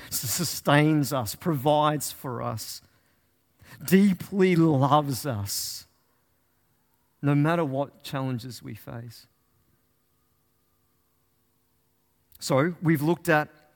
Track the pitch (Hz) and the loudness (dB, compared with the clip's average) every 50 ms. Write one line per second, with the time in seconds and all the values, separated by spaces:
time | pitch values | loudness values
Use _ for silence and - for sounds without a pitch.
0 | - - - - - 110 - - 170 - - - - - 143 147 151 156 156 151 | -14 -10 -8 -6 -6 -4 -4 -4 -4 -4 -6 -4 2 4 4 6 6 4 4 2
1 | 139 113 143 131 110 101 - - - 180 156 131 120 151 151 147 151 151 151 143 | 0 0 -2 -4 -4 -6 -8 -6 -4 -4 -2 0 2 2 4 4 4 2 0 -2
2 | - - - - - 139 120 120 120 120 120 110 - - - - _ _ _ _ | -6 -8 -10 -10 -10 -8 -8 -6 -6 -6 -8 -8 -10 -12 -14 -16 _ _ _ _
3 | _ _ _ _ _ _ _ _ _ _ _ _ - - - - - - 180 196 | _ _ _ _ _ _ _ _ _ _ _ _ -20 -20 -20 -10 -2 4 4 6
4 | 202 202 180 - - - 190 202 185 185 175 165 165 160 147 131 139 131 143 151 | 6 6 2 0 -4 -4 0 2 4 4 4 4 4 4 4 4 4 4 4 4
5 | 147 139 127 - - 143 117 104 101 101 - - - - - - - _ _ _ | 2 0 -4 -6 -4 -6 -6 -4 -6 -6 -6 -6 -8 -8 -12 -14 -16 _ _ _
6 | _ _ _ _ _ _ _ _ _ _ _ _ _ _ _ _ _ _ _ _ | _ _ _ _ _ _ _ _ _ _ _ _ _ _ _ _ _ _ _ _
7 | _ _ _ - 147 143 143 147 147 160 170 170 165 135 131 135 143 - - _ | _ _ _ -4 0 0 2 2 2 2 2 0 -2 -2 -2 -4 -6 -6 -8 _
8 | - - 151 135 131 131 127 113 120 131 110 - 143 131 117 104 - 139 131 117 | -14 -8 -6 -6 -4 -4 -6 -6 -8 -12 -16 -16 -14 -16 -16 -16 -16 -16 -14 -14
9 | 120 120 - - - _ _ _ _ _ _ _ _ _ _ _ _ _ _ _ | -14 -16 -18 -20 -20 _ _ _ _ _ _ _ _ _ _ _ _ _ _ _
10 | _ _ _ _ _ _ _ _ _ _ _ _ _ _ _ _ _ _ _ _ | _ _ _ _ _ _ _ _ _ _ _ _ _ _ _ _ _ _ _ _
11 | _ _ _ _ _ _ _ _ _ _ _ _ _ _ _ _ _ _ _ _ | _ _ _ _ _ _ _ _ _ _ _ _ _ _ _ _ _ _ _ _
12 | _ _ _ _ _ _ _ - - - 151 127 151 180 170 - 175 156 165 135 | _ _ _ _ _ _ _ -10 -4 0 2 2 2 0 -2 -2 0 0 2 2
13 | 147 160 175 - - 170 156 151 151 - _ _ _ _ _ | 2 -2 -2 -2 0 0 2 2 0 -2 _ _ _ _ _